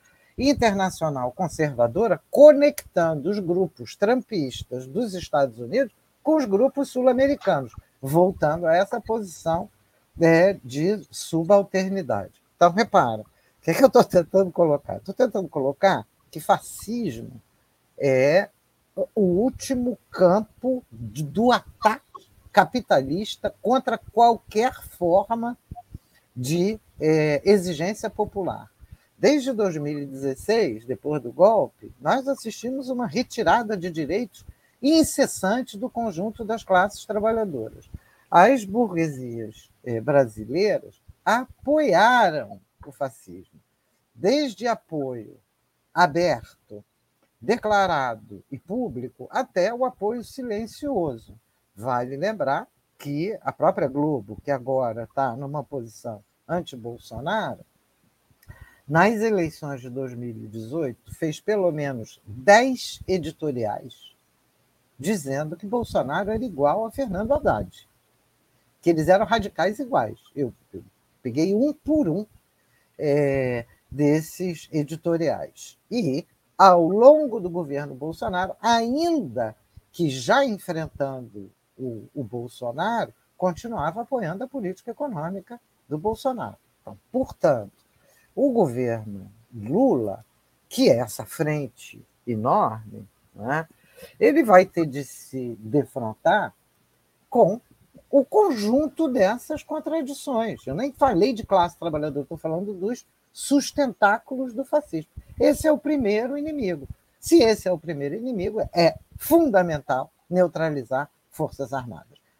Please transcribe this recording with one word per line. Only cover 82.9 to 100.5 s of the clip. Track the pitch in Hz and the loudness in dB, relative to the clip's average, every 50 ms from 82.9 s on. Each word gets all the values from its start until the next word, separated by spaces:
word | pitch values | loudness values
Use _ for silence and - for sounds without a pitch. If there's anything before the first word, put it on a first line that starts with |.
| 233 220 165 - - _ _ _ _ | -2 -4 -4 -6 -10 _ _ _ _
continuava | - 180 185 165 - - 233 226 160 143 165 180 226 | -4 -4 -2 -2 -4 -8 -8 -6 -4 -4 -4 -4 -6
apoiando | 233 - 269 240 185 156 180 196 269 | -6 -4 -4 -4 -4 -4 -6 -8 -10
a | |
política | - - 262 196 180 185 - - 240 | -10 -8 -8 -8 -8 -8 -10 -12 -12
econômica | 220 - 294 277 202 147 156 175 196 247 - - 240 - _ _ _ _ _ - | -10 -8 -8 -8 -6 -6 -8 -8 -8 -10 -12 -16 -20 -20 _ _ _ _ _ -10
do | 147 | -8
Bolsonaro. | 151 180 220 226 - - 262 254 208 127 98 98 - _ _ _ _ | -4 -4 -4 -4 -2 -2 -4 -4 -4 -6 -10 -12 -16 _ _ _ _
Então, | - 104 104 - _ _ | -20 -20 -20 -20 _ _
portanto, | - 254 262 - - _ - 160 131 113 101 - _ _ _ _ _ _ _ _ _ _ _ _ - | -4 -4 -4 -6 -4 _ 2 2 2 0 -2 -10 _ _ _ _ _ _ _ _ _ _ _ _ -2
o | - 269 277 | 0 0 2
governo | 233 233 175 131 117 127 127 117 117 110 107 107 101 95 98 101 104 _ _ _ | 4 4 2 2 0 -2 -2 -2 -2 -4 -6 -10 -12 -14 -16 -18 _ _ _ _
Lula, | 123 110 101 117 156 233 277 254 170 123 110 98 95 - - _ _ _ _ _ _ _ _ - | -14 -12 -6 -2 0 2 2 2 2 0 -2 -4 -6 -10 -14 _ _ _ _ _ _ _ _ -8
que | - 240 269 180 | -2 2 4 4
é | 120 | 4
essa | 117 120 110 - - 113 | 4 0 -6 -8 -12 -12
frente | - - - 156 151 151 147 139 117 _ - - - - 113 - _ _ _ - | -10 -6 -4 -2 -2 -2 -4 -6 -8 _ -16 -20 -20 -20 -20 -20 _ _ _ -8
enorme, | 123 117 107 110 139 180 214 165 117 113 110 110 101 107 107 101 - _ _ _ _ - | -6 -4 -2 0 2 2 2 2 0 -2 -6 -12 -16 -18 -18 -18 -20 _ _ _ _ -18
né, | 101 107 127 147 160 160 - _ _ _ _ _ - - - _ - | -10 -6 -4 -4 -4 -6 -8 _ _ _ _ _ -20 -20 -16 _ 0
ele | 202 294 285 330 262 | 2 2 4 2 4
vai | 214 185 185 190 | 8 8 8 8
ter | 190 - 170 165 | 6 2 -2 -2
de | 139 127 143 135 | -2 -4 -8 -10
se | - - - - - 131 131 123 117 113 101 | -12 -14 -20 -18 -12 -10 -8 -8 -8 -10 -10
defrontar | 107 110 110 110 110 - - 135 117 110 110 _ - 165 202 202 160 104 - _ _ _ _ _ _ _ _ _ _ _ _ _ _ - | -6 -2 0 0 0 -2 -4 -8 -6 -8 -6 _ 0 0 2 0 0 -4 -10 _ _ _ _ _ _ _ _ _ _ _ _ _ _ 0
com | - 240 196 170 214 247 _ _ _ _ _ _ _ - _ _ | 2 4 4 4 2 -2 _ _ _ _ _ _ _ -20 _ _
o | - 285 - | 2 2 4
conjunto | - 392 427 415 359 254 208 202 214 247 285 311 - - - 320 | 4 4 4 4 4 2 0 0 0 2 2 0 0 -2 -2 -2
dessas | 269 247 240 185 196 233 240 - - 311 - - | 0 2 2 2 2 2 -2 -6 -8 -10 -8 -8
contradições. | - 302 311 - 294 320 330 269 262 269 - - 294 247 220 226 208 | -8 -8 -8 -6 -4 -4 -4 -4 -6 -10 -10 -8 -4 -4 -4 -4 -4